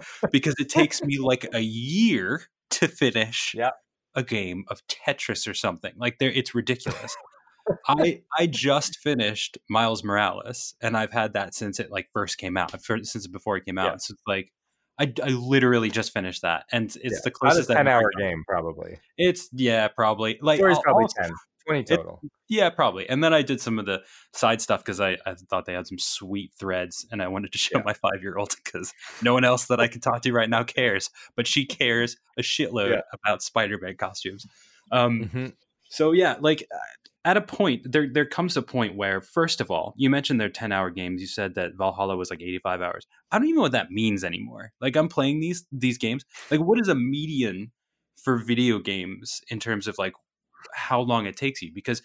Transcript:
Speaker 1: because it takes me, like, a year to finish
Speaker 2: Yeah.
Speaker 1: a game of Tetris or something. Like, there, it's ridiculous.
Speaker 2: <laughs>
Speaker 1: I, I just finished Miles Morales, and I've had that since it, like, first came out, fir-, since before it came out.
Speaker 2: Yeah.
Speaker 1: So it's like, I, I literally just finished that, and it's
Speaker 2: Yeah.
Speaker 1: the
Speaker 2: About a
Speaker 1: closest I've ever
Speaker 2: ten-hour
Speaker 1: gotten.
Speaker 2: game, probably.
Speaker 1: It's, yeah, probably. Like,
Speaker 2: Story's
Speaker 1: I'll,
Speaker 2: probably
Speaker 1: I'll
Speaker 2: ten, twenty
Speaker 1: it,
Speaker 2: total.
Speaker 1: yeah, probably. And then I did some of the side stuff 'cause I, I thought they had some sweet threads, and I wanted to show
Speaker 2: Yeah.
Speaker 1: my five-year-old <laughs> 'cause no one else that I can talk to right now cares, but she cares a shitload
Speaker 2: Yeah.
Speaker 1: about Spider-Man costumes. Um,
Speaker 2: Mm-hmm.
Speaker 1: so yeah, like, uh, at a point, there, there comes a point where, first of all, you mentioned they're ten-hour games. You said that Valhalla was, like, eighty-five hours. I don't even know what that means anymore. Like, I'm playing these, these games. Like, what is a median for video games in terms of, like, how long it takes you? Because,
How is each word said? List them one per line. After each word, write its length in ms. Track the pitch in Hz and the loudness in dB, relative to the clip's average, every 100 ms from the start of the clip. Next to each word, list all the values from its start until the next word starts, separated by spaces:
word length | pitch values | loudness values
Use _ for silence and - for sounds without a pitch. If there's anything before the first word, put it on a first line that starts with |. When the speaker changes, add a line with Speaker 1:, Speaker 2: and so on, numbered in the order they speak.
| - - - | -12 -6 0
Speaker 1:
because 240 | 135 156 135 | 2 2 -2
it 100 | 139 | 0
takes 340 | 160 151 - | 4 4 2
me, 160 | 143 139 | -2 0
like, 260 | 131 127 - | 2 0 0
a 80 | 117 | -4
year 880 | 113 113 127 185 226 135 92 147 - _ - | -2 -4 -2 4 4 4 0 -4 -8 _ -6
to 160 | - 160 | 0 0
finish 680 | - 131 113 110 - - 113 | 2 2 2 0 -2 -4 -2
Speaker 2:
Yeah. 160 | 123 - _ _ _ 135 | -2 -2 _ _ _ -6
Speaker 1:
a 80 | |
game 420 | 120 110 92 90 95 | -4 -4 -4 -6 -8
of 120 | - - | -10 -10
Tetris 600 | - - 139 - 113 - | -6 -4 -2 -4 -4 -4
or 40 | |
something. 400 | 95 104 85 92 - | -4 -4 -4 -10 -6
Like, 200 | 120 120 | -4 0
there, 120 | 131 | 0
it's 240 | 127 120 117 | 0 -2 -2
ridiculous. 600 | 110 123 - - - - | -2 -2 -4 -8 -10 -14
Speaker 2:
<laughs> 40 | - _ _ _ - - - | -16 _ _ _ -6 -2 0
Speaker 1:
I, 340 | 294 170 - _ 160 | 2 2 0 _ 0
I 80 | 170 | 0
just 540 | 120 131 143 - - | 2 2 2 0 -2
finished 580 | 147 131 107 107 - - - | 0 2 0 -2 -6 -8 -2
Miles 320 | 107 113 107 | 2 2 0
Morales, 720 | 101 101 101 95 - 120 - - | 0 2 2 0 -8 -10 -12 -6
and 140 | 113 113 | -2 0
I've 160 | 107 | 0
had 220 | 117 110 | 0 0
that 220 | 101 95 - | -2 -4 -6
since 240 | 104 98 | -6 -6
it, 100 | 110 | -6
like, 200 | 98 - | -8 -6
first 240 | 107 98 - | -4 -4 -6
came 200 | 92 92 | -4 -2
out, 220 | 87 90 | -2 -4
fir-, 180 | - 110 | -4 -4
since 220 | 101 110 98 | -4 -10 -10
before 320 | 95 - 95 | -8 -4 -4
it 80 | 92 | -4
came 140 | 92 | -2
out. 60 | 92 | -2
Speaker 2:
Yeah. 40 | - | -2
Speaker 1:
So 160 | - | -8
it's 80 | 98 - | -10 -6
like, 260 | 95 95 _ _ _ _ - | -4 -6 _ _ _ _ -4
I, 120 | 143 117 | -2 -2
I 60 | 135 | -2
literally 600 | 127 123 135 127 120 113 | -2 2 4 6 6 2
just 240 | 110 107 | 0 -2
finished 300 | 107 92 90 | -4 -6 -4
that, 220 | 87 82 - | -2 -2 -2
and 140 | 120 107 | -2 -2
it's 120 | - | -6
Speaker 2:
Yeah. 60 | 123 104 | -6 -4
Speaker 1:
the 60 | 135 | -4
Speaker 2:
About 0 | |
a 20 | |
Speaker 1:
closest 380 | - 135 165 120 | 2 4 4 4
I've 60 | 117 | 4
ever 60 | 139 | 6
Speaker 2:
ten-hour 260 | 123 107 95 | 6 4 2
Speaker 1:
gotten. 140 | 95 | -2
Speaker 2:
game, 140 | 82 78 | -2 -2
probably. 520 | 90 82 78 85 87 _ - | -2 -2 -6 -12 -16 _ 0
Speaker 1:
It's, 320 | 180 180 - | 0 0 -4
yeah, 360 | 127 123 113 107 | 0 2 4 2
probably. 500 | - 110 107 110 113 | 2 2 2 0 0
Like, 160 | 147 156 | 4 6
Speaker 2:
Story's 180 | 190 160 | 6 6
Speaker 1:
I'll, 60 | |
Speaker 2:
probably 220 | 147 190 226 | 6 6 4
Speaker 1:
I'll 180 | 107 | 0
Speaker 2:
ten, 80 | 87 85 - _ - | -4 -6 -14 _ -2
twenty 140 | 151 | -2
Speaker 1:
it, 40 | 117 | 2
Speaker 2:
total. 340 | - - - 147 - - | 0 0 -12 -16 -14 -2
Speaker 1:
yeah, 200 | 214 175 | 2 2
probably. 400 | - 127 92 - | 4 2 0 -2
And 140 | 131 | 2
then 100 | 160 | 4
I 80 | 156 | 4
did 180 | 139 127 | 2 -2
some 200 | 120 110 | -2 -2
of 80 | 98 | -2
the 160 | 95 - - _ | -4 -6 -20 _
side 280 | - 117 113 | 0 2 2
stuff 220 | - 101 | 0 -2
'cause 180 | - 95 | -2 -2
I, 160 | 95 92 - | 0 -2 -6
I 80 | 90 92 | -10 -4
thought 160 | 95 90 | -4 -4
they 80 | |
had 140 | 90 - | -6 -8
some 100 | 92 | -6
sweet 560 | - - 95 101 98 - | -6 -6 -6 -6 -6 -8
threads, 480 | 95 92 90 - - | -4 -2 -4 -8 -8
and 80 | 110 | -6
I 80 | 92 | -4
wanted 220 | 95 104 | -4 -6
to 60 | - | -4
show 220 | - 131 | 0 0
Speaker 2:
Yeah. 40 | |
Speaker 1:
my 100 | 104 | 0
five-year-old 600 | 104 98 95 95 90 101 - | -2 -2 -2 -4 -4 -4 -4
<laughs> 40 | |
'cause 300 | - 90 92 - - - | -8 -8 -10 -12 -18 -2
no 100 | 120 | 2
one 100 | 127 | 6
else 220 | 127 123 - | 6 4 2
that 120 | 123 | 2
I 80 | 117 | 2
can 140 | 117 | 0
talk 200 | 131 117 | -2 0
to 100 | 127 | 2
right 180 | 120 110 | 2 4
now 120 | 117 | 2
cares, 460 | 120 - 123 98 - - - - | 0 0 2 2 -2 -10 -8 -4
but 120 | 117 | 0
she 180 | 143 135 | 0 0
cares 500 | - 123 117 117 - _ - | 0 2 2 0 -4 _ -6
a 60 | |
shitload 480 | 120 - 147 110 98 | -2 -2 -2 0 2
Speaker 2:
Yeah. 100 | 101 - | 0 -2
Speaker 1:
about 300 | - 104 95 | -4 0 0
Spider-Man 560 | - 117 101 104 92 90 | -2 0 0 -2 -8 -6
costumes. 480 | 95 - 95 98 - _ _ _ - | -8 -6 -12 -12 -18 _ _ _ -2
Um, 320 | 123 120 117 | 2 2 2
Speaker 2:
Mm-hmm. 240 | 110 127 127 - _ _ _ | -4 -6 -8 -12 _ _ _
Speaker 1:
so 220 | - 156 | 0 4
yeah, 240 | 175 175 123 | 6 4 4
like, 280 | 151 156 - | 2 2 -2
uh, 60 | - 53 - _ _ 165 | -12 -12 -18 _ _ 2
at 100 | 196 | 2
a 40 | |
point, 500 | 175 - 196 120 127 | 2 0 2 0 0
there, 160 | 151 143 | 0 2
there 200 | 143 143 | 0 0
comes 280 | - 175 143 | 0 -2 -2
a 60 | |
point 340 | - 131 107 101 | -2 -2 -2 -2
where, 240 | 98 95 | -2 -2
first 400 | - - 165 - | -2 0 0 0
of 120 | - | -2
all, 240 | 85 - - | -2 -2 2
you 140 | 135 | 2
mentioned 280 | 139 139 127 | 4 2 0
they're 80 | 104 | 0
ten-hour 440 | - 113 95 92 | -4 -2 0 -2
games. 300 | 87 90 90 | -4 -6 -6
You 40 | 92 | -6
said 280 | - 95 90 | -6 -4 -4
that 160 | 87 90 | -4 -2
Valhalla 400 | 95 95 98 92 | -2 0 -2 -2
was, 140 | 90 | -6
like, 100 | 85 | -8
eighty-five 420 | 90 92 95 90 | -8 -6 -4 -4
hours. 240 | 87 - - _ - | -4 -8 -14 _ -2
I 80 | 214 | 0
don't 80 | 302 | 2
even 80 | 320 | 2
know 80 | |
what 80 | 170 | 2
that 180 | 120 90 | 2 -2
means 340 | 101 110 98 | 0 2 2
anymore. 500 | 87 87 110 120 - _ | -2 -6 -10 -14 -18 _
Like, 160 | 127 147 | 0 2
I'm 120 | 165 | 2
playing 300 | - 135 151 | 2 0 0
these, 260 | 160 175 - | -2 -6 -8
these 260 | 135 127 123 | -2 -2 0
games. 260 | 113 139 - - - | -2 -4 -8 -18 0
Like, 80 | 151 | 2
what 200 | 170 233 | 4 4
is 80 | 196 | 4
a 60 | |
median 800 | 143 123 143 156 143 113 92 110 _ _ _ _ - | 2 0 -2 -2 0 0 -2 -10 _ _ _ _ -6
for 220 | - 120 | 0 0
video 400 | 110 120 123 107 | 2 2 4 2
games 640 | 101 98 92 95 113 - - | 0 -4 -6 -10 -10 -10 -8
in 100 | 110 | -6
terms 280 | 113 107 107 | -4 -4 -4
of, 100 | 101 | -4
like, 160 | 95 - _ _ _ _ - - | -4 -6 _ _ _ _ -14 -8
how 240 | - 123 | 0 0
long 240 | 123 117 101 | 2 0 0
it 100 | 92 | -4
takes 280 | 139 135 | -6 -6
you? 80 | 82 | -10
Because, 300 | 98 - 117 | -8 -6 -6